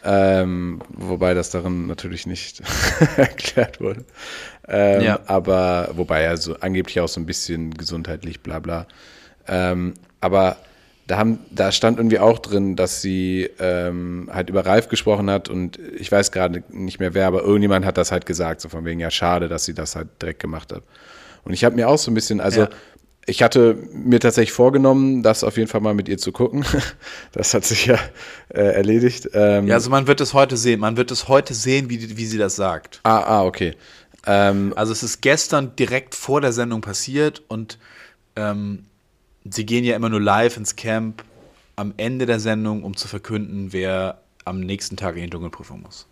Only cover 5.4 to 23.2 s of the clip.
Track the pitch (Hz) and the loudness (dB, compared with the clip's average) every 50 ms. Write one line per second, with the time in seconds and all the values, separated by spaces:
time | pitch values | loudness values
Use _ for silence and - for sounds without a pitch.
5.4 | 87 95 95 92 92 90 90 87 85 - - 85 87 82 82 78 78 82 85 82 | 2 2 2 2 2 2 0 0 -2 -4 -4 -6 -4 0 0 0 2 0 0 -2
6.4 | 78 82 78 - - 95 95 92 87 - - 90 85 82 - 87 82 82 90 - | -4 -8 -8 -6 -4 -2 -2 -2 -4 -2 -2 -2 -2 -2 -4 -6 -8 -6 -6 -8
7.4 | - - 85 82 82 80 80 80 82 80 85 82 82 90 82 - - 87 82 - | -6 -6 -6 -6 -6 -8 -10 -10 -10 -8 -8 -8 -8 -8 -10 -10 -10 -14 -14 -12
8.4 | _ 82 80 80 80 85 85 82 82 _ _ - - - - - - - _ _ | _ -10 -10 -8 -8 -6 -8 -8 -8 _ _ -20 -20 -20 -20 -20 -20 -20 _ _
9.4 | _ - 95 90 92 90 90 90 90 90 90 - _ _ _ _ - 92 95 98 | _ -4 -2 0 0 0 0 -2 -2 -4 -6 -10 _ _ _ _ -2 2 4 4
10.4 | 95 92 - - - _ _ _ _ _ _ _ _ - 92 101 107 113 113 107 | 4 4 2 -2 -14 _ _ _ _ _ _ _ _ -4 0 2 2 0 0 -2
11.4 | - - - 101 98 98 - - - 113 117 113 117 113 110 98 101 113 113 117 | -6 -10 -2 0 0 0 0 2 2 2 2 2 2 2 4 6 6 4 4 2
12.4 | - - 101 98 98 98 92 85 92 92 - - - 98 95 92 92 92 92 92 | -2 -2 -2 0 0 0 0 0 -2 -2 -2 -6 -4 -4 -2 -2 -2 -2 -2 -2
13.4 | 92 - - - 92 90 90 90 87 90 90 90 87 90 90 87 90 90 87 92 | -4 -6 -6 -4 -2 -2 0 0 -2 -4 -6 -6 -8 -8 -8 -10 -10 -8 -6 -6
14.4 | 90 - 95 95 87 92 98 113 - - - - - 107 104 101 101 98 98 98 | -6 -2 -2 0 2 4 4 4 4 0 -6 -2 0 0 0 2 2 0 0 -2
15.4 | - - - 92 90 85 - - - - - - - - 101 101 98 - - 92 | -2 -4 -6 -4 -4 -6 -8 -12 -16 -14 -14 -12 -4 0 2 2 2 2 0 0
16.4 | 92 87 85 87 - - - - 95 92 - - 95 90 87 98 95 92 90 92 | -2 0 -2 -6 -10 -12 -12 -10 -10 -10 -6 -4 -4 -2 0 2 2 2 2 2
17.4 | - 101 104 104 101 101 98 95 95 95 90 92 85 - 90 90 - - 87 82 | 2 4 4 4 4 4 4 2 2 0 0 0 0 0 -2 -4 -4 -4 -4 -4
18.4 | 87 82 82 - - 80 - 82 82 85 85 85 82 82 - - 87 87 90 87 | -2 -4 -4 -8 -10 -14 -12 -10 -8 -6 -6 -4 -4 -4 -4 -2 0 0 0 0
19.4 | 85 80 82 80 - - 80 80 80 - - 85 80 - _ _ - 82 80 _ | 0 -4 -4 -6 -6 -6 -6 -8 -8 -8 -8 -10 -12 -12 _ _ -10 -10 -8 _
20.4 | - 82 82 80 - - - - _ _ _ - - - - - - - - _ | -10 -10 -10 -12 -12 -14 -16 -16 _ _ _ -20 -20 -20 -20 -20 -20 -20 -20 _
21.4 | _ - 92 - 120 120 120 120 113 120 147 151 - - 113 110 110 - 110 101 | _ -8 -2 4 4 4 4 4 4 4 4 2 2 0 0 0 0 0 -2 0
22.4 | - 101 107 120 104 - - - - - _ _ _ _ _ _ | 0 2 4 4 2 2 0 -16 -20 -20 _ _ _ _ _ _